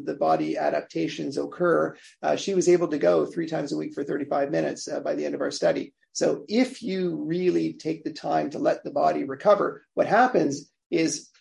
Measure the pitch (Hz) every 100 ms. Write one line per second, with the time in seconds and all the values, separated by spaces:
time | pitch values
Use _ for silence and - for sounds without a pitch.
0 | 156 143 151 156 156 151 147 151 - 165
1 | 156 165 147 139 143 - 175 156 156 -
2 | - _ 151 160 - 185 165 175 165 147
3 | 175 170 - 175 160 156 147 156 151 -
4 | 147 156 143 147 143 165 151 139 - 147
5 | 143 147 147 143 139 - 156 - - _
6 | _ - 180 - - 220 254 - - 190
7 | 180 156 151 175 180 170 160 156 156 160
8 | 160 - 151 156 151 - 156 147 139 139
9 | 151 151 139 135 208 202 - - - -
10 | - 208 247 190 143 139 - _ _ 170
11 | 160 - - _